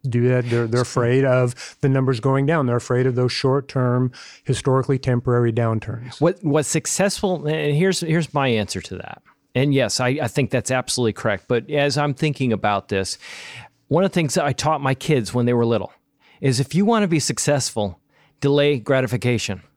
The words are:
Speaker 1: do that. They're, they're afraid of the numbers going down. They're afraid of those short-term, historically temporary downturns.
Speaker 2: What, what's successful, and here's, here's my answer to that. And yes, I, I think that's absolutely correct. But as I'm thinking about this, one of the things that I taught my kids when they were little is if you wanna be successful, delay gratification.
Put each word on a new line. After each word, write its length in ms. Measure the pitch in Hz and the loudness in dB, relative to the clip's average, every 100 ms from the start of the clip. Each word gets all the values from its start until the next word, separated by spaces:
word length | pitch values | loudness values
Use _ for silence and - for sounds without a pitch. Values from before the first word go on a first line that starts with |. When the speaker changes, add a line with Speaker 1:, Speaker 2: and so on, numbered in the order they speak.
| 135 | 0
Speaker 1:
do 200 | 120 123 | 2 2
that. 200 | 123 120 | 2 0
They're, 200 | 117 117 | 0 0
they're 140 | 120 | 0
afraid 420 | 123 - 120 131 | 0 0 2 2
of 520 | 135 127 123 - - - | 4 2 2 -4 -16 -4
the 80 | 143 | 0
numbers 320 | 135 131 123 | 2 0 0
going 260 | 131 135 139 | 0 2 2
down. 200 | 165 127 | 2 2
They're 100 | 120 | 0
afraid 300 | - 127 131 | 0 0 2
of 100 | 123 | 2
those 160 | 127 | 0
short-term, 800 | - 135 139 135 135 127 123 127 - - - | 0 0 0 0 -2 0 2 0 -4 -20 -12
historically 560 | - 123 - 131 127 131 | -4 -2 2 2 2 0
temporary 520 | 131 120 127 120 120 | 0 0 2 2 2
downturns. 680 | 113 117 110 107 113 123 - | 2 0 -2 -4 -10 -12 0
Speaker 2:
What, 180 | 170 196 | 0 0
what's 240 | 160 151 143 | 0 0 0
successful, 800 | 160 - - 196 - 202 170 147 | -2 -2 0 0 0 -2 -2 -2
and 260 | 156 147 147 | -2 0 2
here's, 220 | 190 180 | 2 0
here's 340 | 165 160 151 | 0 0 0
my 140 | 147 135 | 0 2
answer 340 | 113 101 95 | 0 -2 -6
to 140 | - 95 | -8 -12
that. 240 | - - _ _ _ 127 | -12 -16 _ _ _ 0
And 180 | 143 | 2
yes, 240 | 135 110 - | 2 0 0
I, 120 | 127 143 | 0 0
I 60 | 127 | -2
think 240 | - 127 | -2 0
that's 180 | 127 - | -2 0
absolutely 440 | 131 - - 117 | -2 -2 0 0
correct. 320 | - 113 98 - | 0 -2 -4 -2
But 200 | 120 107 | -2 0
as 300 | 151 143 143 | 0 0 0
I'm 160 | 147 | -2
thinking 380 | 135 156 139 131 | -2 -4 -2 -2
about 380 | 104 104 101 - | 0 0 -2 -2
this, 280 | 98 95 - - - - - - _ _ | -4 -4 -8 -14 -18 -18 -20 -20 _ _
one 160 | 151 | 0
of 80 | 190 | 2
the 20 | |
things 200 | 180 160 | 0 0
that 100 | 180 | 0
I 80 | 143 | -2
taught 280 | 127 151 151 | -2 -2 0
my 140 | 139 | -2
kids 400 | 131 - 143 101 | -2 0 0 0
when 120 | 123 120 | 0 2
they 60 | |
were 140 | 120 117 | 2 2
little 260 | 113 92 _ _ _ _ _ | 0 -4 _ _ _ _ _
is 200 | 139 123 | 0 0
if 160 | 135 160 | 0 0
you 80 | |
wanna 240 | 202 226 202 | 2 2 2
be 100 | 160 | 0
successful, 800 | - - - 143 - - 101 - _ _ _ _ | -2 -2 0 0 0 -4 -4 -6 _ _ _ _
delay 380 | 139 143 147 139 | 0 2 2 0
gratification. 840 | 107 131 127 123 123 117 - 92 _ | 0 0 0 -2 0 0 -2 -8 _